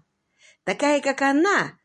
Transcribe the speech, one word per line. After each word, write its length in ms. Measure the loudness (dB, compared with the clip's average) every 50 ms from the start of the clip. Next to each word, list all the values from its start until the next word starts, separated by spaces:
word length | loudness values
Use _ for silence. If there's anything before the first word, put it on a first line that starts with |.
| _ _ _ _ _ _ _ _ _ _ _ _ _
Такая, 340 | -8 -4 -2 0 0 0 0
как 220 | 0 -2 -2 0 0
она, 520 | 0 2 2 2 2 2 0 -2 -4 -8 _ _